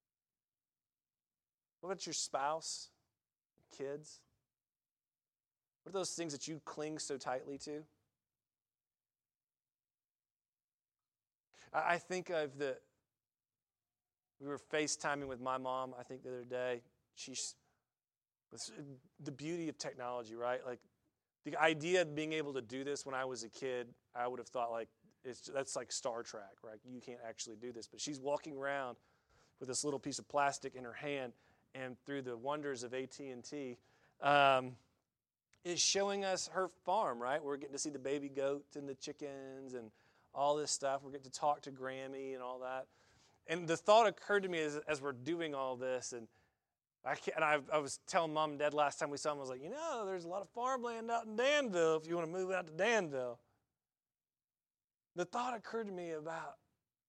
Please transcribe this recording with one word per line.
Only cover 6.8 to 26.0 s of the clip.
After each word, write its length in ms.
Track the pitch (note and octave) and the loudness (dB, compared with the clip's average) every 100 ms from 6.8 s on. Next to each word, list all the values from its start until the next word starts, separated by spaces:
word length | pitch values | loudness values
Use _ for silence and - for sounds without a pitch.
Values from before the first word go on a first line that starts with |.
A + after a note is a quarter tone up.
| D3+ D#3 | -4 -4
so 180 | - C3+ | -4 -4
tightly 400 | C3+ B2+ B2+ C#3 | -2 -4 -4 -8
to? 240 | - D3 D#3 _ _ _ _ _ _ _ _ _ _ _ _ _ _ _ _ _ _ _ _ _ _ _ _ _ _ _ _ _ _ _ _ _ _ _ _ - - | -6 -8 -10 _ _ _ _ _ _ _ _ _ _ _ _ _ _ _ _ _ _ _ _ _ _ _ _ _ _ _ _ _ _ _ _ _ _ _ _ -20 -4
I, 200 | D3 E3 | 0 4
I 40 | F3 | 2
think 320 | - F#3 F3 | 2 -4 0
of 260 | E3 D3+ C3+ | 0 0 -2
the, 200 | C#3 B2 _ _ _ _ _ _ _ _ _ _ _ _ _ _ _ _ | -2 -4 _ _ _ _ _ _ _ _ _ _ _ _ _ _ _ _
we 60 | C#3 | -8
were 140 | C#3 - | -8 0
FaceTiming 540 | D3+ D3+ - D#3 C#3+ C#3 | 2 2 2 0 0 -2
with 140 | B2 | -4
my 180 | B2+ C3 | 0 0
mom, 340 | C3 C3 C3 B2 | 0 -2 -2 -6
I 60 | |
think, 180 | B2 C3 | -10 -10
the 60 | C3+ | -8
other 160 | B2+ | -8
day. 380 | B2 B2 B2+ A#2+ - _ _ - | -4 -2 0 -2 -6 _ _ -16
She's, 400 | - B2+ - - _ _ _ _ _ _ _ _ _ | -10 -6 -8 -10 _ _ _ _ _ _ _ _ _
with 180 | A#2 - A3 C#3+ C3 _ _ | -12 -12 -12 -14 -16 _ _
the 80 | C#3 | -10
beauty 360 | C3 D3+ F3 D#3+ | -6 -4 -4 -4
of 80 | - | -4
technology, 600 | D3+ B2+ B2 B2 A2 A2+ | -8 -6 -4 -4 -6 -2
right? 280 | A#2+ B2+ | 0 0
Like, 140 | B2+ B2 _ _ _ _ _ _ | -2 -8 _ _ _ _ _ _
the 120 | D3 D3 | -6 4
idea 460 | D#3+ D#3+ D#3+ F#3 | 6 6 4 6
of 120 | D#3+ | 4
being 180 | D3 D#3 | 2 0
able 200 | D#3 D3 | 0 0
to 100 | C3+ | -4
do 220 | A2 C3 | -4 -4
this 200 | C#3 C#3+ | -2 -4
when 120 | C#3 C3 | -2 -2
I 80 | |
was 180 | C3 B2 | -2 -4
a 60 | A2+ | -8
kid, 400 | - C3 B2 A#2+ A#2+ _ | -6 -2 -2 -4 -12 _
I 140 | B2 B2 | -4 -2
would 100 | B2 | -2
have 80 | A2+ | -4
thought, 240 | B2+ A#2+ | -2 -2
like, 180 | A#2 A2 _ _ _ | -2 -6 _ _ _
it's, 260 | C3 A2+ - | -12 -10 -4
that's 220 | C3+ C3+ | -4 -2
like 160 | C3+ A#2+ | -4 -4
Star 320 | - | -2